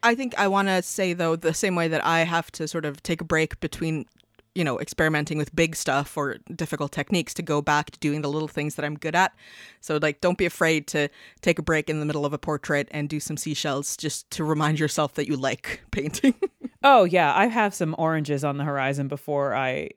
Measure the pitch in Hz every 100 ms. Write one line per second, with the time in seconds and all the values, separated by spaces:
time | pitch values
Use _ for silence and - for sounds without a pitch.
0 | 233 233 262 - 196 196 196 185 175 -
1 | 185 175 165 165 165 160 202 175 165 160
2 | - 165 165 170 165 - 156 170 151 143
3 | - 165 165 160 160 - 160 - 160 160
4 | - _ _ _ _ - 165 - 147 -
5 | 160 156 147 151 147 160 165 160 - 135
6 | 143 - 139 - - 165 160 147 143 -
7 | 143 190 156 - 170 147 147 147 151 -
8 | 151 147 147 147 156 - 151 147 147 151
9 | 160 170 185 _ - - - - - 151
10 | 151 147 180 185 175 - 165 160 147 156
11 | 143 - - - - 165 160 160 151 156
12 | 151 147 143 143 - 147 - 147 143 151
13 | 147 151 - 151 - 143 156 139 143 -
14 | 156 - - - 156 156 151 151 151 -
15 | 147 - 143 143 135 117 - - - -
16 | 147 - 277 - 381 _ - _ 277 262
17 | 180 175 156 151 220 226 208 - 165 160
18 | 160 160 147 143 147 143 147 143 135 139
19 | 139 143 - 143 139 117 131 131 78